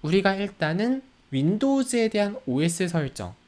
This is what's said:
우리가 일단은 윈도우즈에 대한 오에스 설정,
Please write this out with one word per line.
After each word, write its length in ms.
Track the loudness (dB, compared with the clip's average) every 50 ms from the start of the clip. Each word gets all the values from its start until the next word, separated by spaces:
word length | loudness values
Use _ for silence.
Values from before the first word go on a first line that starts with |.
우리가 340 | -2 2 0 2 2 2 0
일단은 640 | 0 -4 -6 -4 _ -2 -2 0 0 0 0 0 -2 -4 -12 _ _ _ _
윈도우즈에 800 | -2 0 2 2 2 2 2 2 2 2 0 0 0 0 0 2
대한 280 | 2 0 0 0 -2 -6 -6
오에스 420 | -2 0 0 0 0 0 -2 -4
설정, 480 | -2 0 -2 -2 -2 -6 -8 -10 -10 -10 _ _